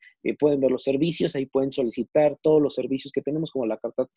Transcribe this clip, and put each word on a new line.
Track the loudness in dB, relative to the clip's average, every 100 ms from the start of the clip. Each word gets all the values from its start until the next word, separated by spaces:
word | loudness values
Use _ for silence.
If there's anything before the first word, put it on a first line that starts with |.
| -20 _
eh, | -6 0
pueden | 2 4
ver | 2
los | 2
servicios, | -2 0 0 0 -2
ahí | -2 -2
pueden | -2 -2
solicitar | -2 -4 -4 -2 2 2 2
todos | 2 4
los | 2
servicios | -2 -4 -6 -4
que | -6
tenemos, | -4 -4 -4
como | -4 -4
la | -4
carta | -6 -4 -6